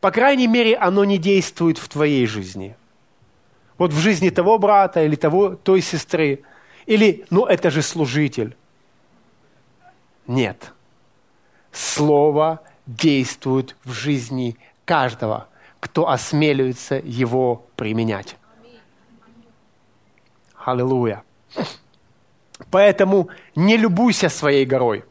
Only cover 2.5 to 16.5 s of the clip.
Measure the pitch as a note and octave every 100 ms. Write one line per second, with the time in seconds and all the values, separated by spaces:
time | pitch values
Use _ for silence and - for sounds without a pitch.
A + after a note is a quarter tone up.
2.5 | F#2+ F#2+ - _ _ _ _ _ _ _
3.5 | _ _ _ F3 D3+ F3+ F3+ F3+ F3 F3+
4.5 | A3 G3+ G3+ F#3+ F3 D#3 D#3 D#3 F3 G3
5.5 | F#3 - F#3+ E3+ E3 - E3+ D3+ C#3 -
6.5 | - _ - - G#3+ G#3+ D#3+ - F3 B3
7.5 | F#3 F3 D3 D3 E3+ C#3+ C3+ D3 A#2+ A2
8.5 | A#2+ _ _ _ _ _ _ _ _ _
9.5 | _ _ _ _ _ _ _ - B2 A2+
10.5 | - - _ _ _ _ _ _ _ _
11.5 | _ _ - - - D3 D3 D3 D3 D#3
12.5 | D#3+ - _ - A2+ D#3+ C#3+ B2+ - C3+
13.5 | C3 B2+ - B2+ A#2 C3 C#3 A#2 B2+ B2
14.5 | A2+ _ _ - E3 B2+ A2 A2 G#2+ -
15.5 | _ _ _ - - E3+ B2+ - D3+ D3+